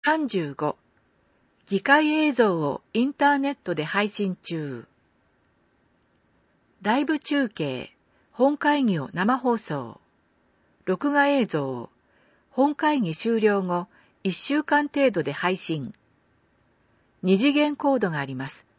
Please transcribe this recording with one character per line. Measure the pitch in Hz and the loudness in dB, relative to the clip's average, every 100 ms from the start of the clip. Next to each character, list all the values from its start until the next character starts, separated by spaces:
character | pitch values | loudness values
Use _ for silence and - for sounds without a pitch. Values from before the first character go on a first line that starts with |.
三 | - 311 277 | 0 0 0
十 | 190 151 | -2 -4
五、 | 135 151 - _ _ _ _ _ _ _ _ - | -4 -4 -4 _ _ _ _ _ _ _ _ -4
議 | 196 | -2
会 | - 285 302 | 4 4 4
映 | 311 302 | 2 2
像 | 254 220 170 | 4 2 2
を | 147 - _ | -2 -4 _
イ | 220 262 | -2 -2
ン | |
タ | - 285 | 2 2
ー | 285 | 2
ネ | 277 | -2
ッ | |
ト | 277 - | -6 -6
で | 165 | -4
配 | 156 196 208 | -2 -2 -2
信 | - 196 180 | -2 -4 -4
中。 | - 170 147 123 - _ _ _ _ _ _ _ _ _ _ _ _ _ _ _ _ _ _ _ | -8 -6 -6 -10 -14 _ _ _ _ _ _ _ _ _ _ _ _ _ _ _ _ _ _ _
ラ | 202 247 | 0 0
イ | 294 | 0
ブ | 302 | -2
中 | - 285 254 | -2 -2 -2
継、 | - 147 127 - _ _ _ _ | -4 -6 -6 -10 _ _ _ _
本 | - 269 294 | 0 2 2
会 | 302 294 | 0 2
議 | 247 170 | 2 0
を | 135 | -4
生 | 160 196 247 | -4 -2 0
放 | 247 226 | 0 -2
送。 | - 147 117 - _ _ _ _ _ _ _ _ | -4 -8 -8 -16 _ _ _ _ _ _ _ _
録 | - 185 285 | -4 -2 2
画 | 285 285 | 2 4
映 | 285 220 | 2 0
像、 | 156 135 123 117 _ _ _ _ _ _ | -2 -4 -8 -12 _ _ _ _ _ _
本 | - 285 | 0 0
会 | 294 302 294 | 2 0 0
議 | 180 | -2
終 | 156 226 226 | -2 -2 2
了 | 208 202 | 2 2
後、 | 185 175 180 _ _ _ | 0 -4 -6 _ _ _
一 | 190 | -6
週 | 170 - 294 | -6 -2 -2
間 | 294 294 294 | 2 0 0
程 | 285 269 | 2 2
度 | 190 | 2
で | 143 | -4
配 | 139 180 185 | -2 -2 -2
信。 | - 160 117 - _ _ _ _ _ _ _ _ _ _ _ _ | -4 -6 -6 -14 _ _ _ _ _ _ _ _ _ _ _ _
二 | 185 190 | 2 4
次 | 285 | 4
元 | 285 294 | 2 0
コ | 294 285 | 0 0
ー | 262 | 2
ド | 202 | 0
が | 151 | -4
あ | |
り | 139 | -6
ま | 131 135 | -8 -10
す。 | - _ | -12 _